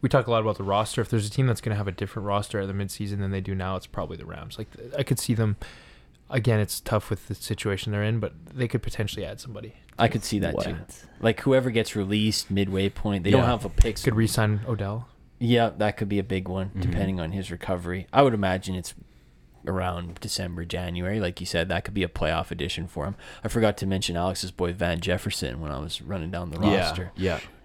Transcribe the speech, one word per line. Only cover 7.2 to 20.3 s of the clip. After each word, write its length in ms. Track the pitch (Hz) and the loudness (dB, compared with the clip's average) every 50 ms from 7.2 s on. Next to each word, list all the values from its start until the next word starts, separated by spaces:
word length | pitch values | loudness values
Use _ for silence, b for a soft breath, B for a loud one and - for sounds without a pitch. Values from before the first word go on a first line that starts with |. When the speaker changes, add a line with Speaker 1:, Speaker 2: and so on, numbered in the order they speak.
| - - | -4 -10
Speaker 1:
the 60 | 101 | -10
situation 580 | - - - 113 - - 107 98 92 - 107 104 | -8 -4 -6 -6 -2 -2 -2 -2 -2 -2 -2 -2
they're 100 | 104 104 | 0 0
in, 160 | 107 113 113 | 0 0 0
but 140 | 107 - - - - - - | -2 -4 -6 -10 -18 -14 -4
they 140 | 131 127 117 | -4 -2 0
could 140 | - 120 - | 0 -2 -2
potentially 400 | - - - 110 101 - - 98 | -2 -4 -2 -4 -4 -4 -6 -6
add 140 | 76 101 - | -8 -8 -10
somebody. 360 | - 127 107 101 - 107 - - - - - - | -12 -12 -12 -12 -12 -14 -16 -20 -20 -18 0 2
Speaker 2:
I 120 | - 113 | 2 4
could 160 | - 113 - | 4 2 -2
see 140 | - - 101 | 0 0 0
that 200 | 95 82 - - | 2 2 0 -2
too. 120 | - - - | -2 -2 -4
Speaker 3:
What? 300 | 80 - - - - - - - - | -6 -8 -12 -16 -20 -20 -20 -12 2
Speaker 2:
Like, 180 | - 113 110 - | 2 2 2 4
whoever 280 | - 143 131 131 123 127 | 4 4 4 6 4 4
gets 260 | 110 113 110 - - | 2 2 2 2 0
released 560 | 107 98 95 104 107 107 110 107 - - - | -2 0 2 2 4 4 4 2 0 -2 0
midway 380 | 98 98 101 95 95 95 98 98 | 2 2 2 2 2 2 2 2
point, 340 | - - - 107 101 98 85 | 0 0 -2 0 0 2 4
they 80 | 98 | 6
don't 120 | 101 - 123 | 6 6 6
Speaker 4:
Yeah. 40 | 117 | 6
Speaker 2:
have 120 | 120 110 - | 2 0 -2
a 60 | - | -4
pick. 260 | - - - 117 107 - - | 4 6 4 6 4 2 2
Speaker 1:
Could 100 | 139 107 | 2 4
re-sign 440 | 110 113 107 - - 110 104 107 101 110 127 | 4 4 4 4 4 4 4 2 0 0 -2
Odell. 400 | 117 101 104 98 104 113 120 - - - - - _ - | -2 -2 -2 -4 -4 -6 -8 -10 -18 -20 -20 -20 _ -2
Speaker 2:
Yeah, 300 | 123 117 120 117 117 107 - 82 | 4 6 6 6 6 4 2 2
that 180 | 104 104 98 | 0 0 2
could 140 | - 110 98 | 0 -2 0
be 100 | 101 101 | 0 0
a 40 | 98 | 0
big 260 | - 95 95 92 92 | 0 -2 -2 -2 -2
one, 180 | 90 95 95 98 | -4 -4 -4 -4
Speaker 4:
Mm-hmm. 100 | - 98 | -4 -2
Speaker 2:
depending 380 | 90 87 87 - 95 95 95 90 | -2 0 2 2 0 0 0 0
on 100 | 82 80 | -2 -2
his 180 | 87 98 92 87 | -2 -4 -4 -4
recovery. 580 | 87 85 - - 95 90 87 87 90 95 87 - | -8 -8 -2 -2 -2 -2 -2 -2 -4 -4 -6 0
I 120 | - 127 143 | 4 6 6
would 100 | 135 117 | 6 6
imagine 420 | 104 98 95 92 92 - - 92 | 4 2 2 2 0 -2 -4 -4
it's 180 | 92 87 - - - - - - - _ - _ - - - - - - | -4 -6 -8 -12 -14 -20 -20 -20 -20 _ -20 _ -20 -20 -20 -20 -12 -6
around 540 | - 92 92 92 90 90 87 87 87 87 - | -4 -2 -2 0 -2 -2 -4 -6 -8 -10 -10
December, 460 | - 104 | -8 -6